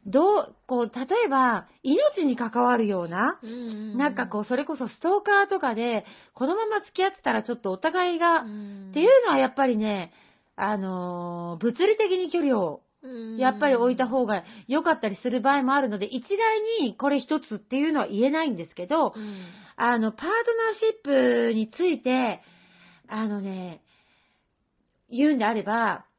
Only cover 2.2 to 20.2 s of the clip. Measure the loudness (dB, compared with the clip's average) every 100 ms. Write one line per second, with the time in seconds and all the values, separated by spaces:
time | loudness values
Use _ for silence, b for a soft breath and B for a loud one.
2.2 | -2 0 -2 2 2 2 2 -2 -4 0
3.2 | -2 -2 -12 -10 -10 -10 -8 -2 -2 -2
4.2 | -4 -6 -2 -4 -2 -6 -8 -4 0 0
5.2 | 2 2 2 0 -2 -2 -2 -2 B B
6.2 | B -4 -2 0 0 -4 -4 -2 -2 0
7.2 | -2 -2 -2 -6 -4 -2 -2 0 0 2
8.2 | 2 2 0 -12 -12 -14 -6 2 8 8
9.2 | 6 2 2 2 2 2 0 -2 -6 b
10.2 | b b b -6 -4 -2 -4 -6 -6 -6
11.2 | -8 -8 -8 -4 -4 0 0 2 0 0
12.2 | -2 0 2 2 0 -6 _ _ -16 -14
13.2 | -10 0 0 2 2 4 2 2 0 0
14.2 | 0 -2 B B -2 0 2 0 -2 -4
15.2 | -2 0 2 2 2 2 0 -4 -6 -6
16.2 | -4 0 0 0 -2 -2 -2 -2 0 0
17.2 | 0 -4 -4 -12 _ -2 0 0 -2 0
18.2 | 2 2 -2 -4 -10 -12 -2 0 0 -2
19.2 | -12 -12 -16 -20 B -2 2 2 0 -2